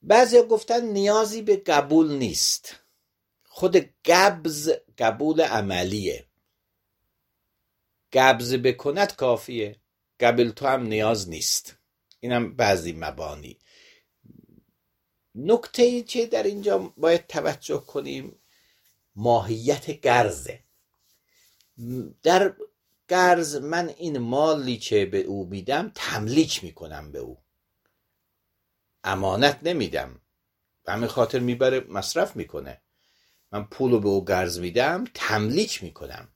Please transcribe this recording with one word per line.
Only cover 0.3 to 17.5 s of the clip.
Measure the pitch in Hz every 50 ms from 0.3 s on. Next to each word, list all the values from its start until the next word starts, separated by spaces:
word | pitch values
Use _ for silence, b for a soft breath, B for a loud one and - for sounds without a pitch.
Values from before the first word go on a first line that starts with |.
| 226 240 240
گفتن | 233 226 214 - - 233 240 240
نیازی | 226 208 196 196 202 208 214 220 214 208 226 220
به | 214 202
قبول | 190 - - 160 143 139 139 151 160 160 156 147
نیست، | 139 131 107 80 - - - - - _ - - - _ _ _ _ _ _ _ _ _ _ _ _ _
خود | _ _ - - 185 175 190 143 - _ _ _
قبض | - 170 180 190 202 185 170 156 160 156 151 147 160 156 - _ _ _ -
قبول | 120 113 113 120 143 156 156 151
عملیه، | 165 131 104 113 101 98 92 87 90 92 98 107 101 90 69 - 71 _ _ _ _ _ _ _ _ _ _ _ _ _ _ _ _ _ _ _ _ _ _ _ _ _ _ _ _ _ _ _ _ _ _ _ _ _ -
قبض | 131 131 131 131 117 120 120 127
بکند | 127 120 127 120 - - 143 143 185 202 196 -
کافیه، | - 139 127 120 110 - - 127 117 107 101 107 _ _ _ _ _ _ _ _ _
قبل | 123 117 120 120 123 117
تو | 107 - 139
هم | 139 131 131 123
نیاز | 110 107 107 107 107 117 107 98 90
نیست. | 80 78 - - - - - - - _ _ _ _ _ _ _ _ _
اینم | - 120 123 120 117 95 -
بعضی | 127 120 104 98 90 82 85 82
مبانی. | 78 82 76 69 67 78 76 76 73 73 - - _ b b b b b b b b b b b _ _ - - - - _ _ _ _ _ _ _ _ _ _ _ _ _ _ _ _ _ _ 104
نکته | 131 165 220 240 240 - _ - 247
ای | 247 247 240 233
که | - - 254 233
در | 226 - 226 214
اینجا | 202 208 202 196 208 196 190 190 170 _
باید | - - 165 165 170 -
توجه | _ - 160 143 160